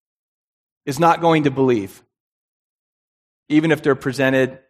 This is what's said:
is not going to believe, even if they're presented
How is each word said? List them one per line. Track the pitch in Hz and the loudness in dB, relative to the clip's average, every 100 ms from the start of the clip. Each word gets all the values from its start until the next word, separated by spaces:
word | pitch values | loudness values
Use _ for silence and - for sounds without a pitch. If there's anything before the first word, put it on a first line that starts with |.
| _ _ _ _ _ _ _ _ - | _ _ _ _ _ _ _ _ -10
is | 135 | 0
not | 170 165 | 2 2
going | 170 160 | 2 2
to | 147 | 0
believe, | 131 131 117 95 - _ _ _ _ _ _ _ _ _ _ _ _ _ _ - | 0 0 0 -4 -14 _ _ _ _ _ _ _ _ _ _ _ _ _ _ -2
even | 151 160 | 0 2
if | 151 | 0
they're | 151 | 0
presented | 131 139 127 135 135 127 131 _ | -2 -4 -4 0 0 0 -4 _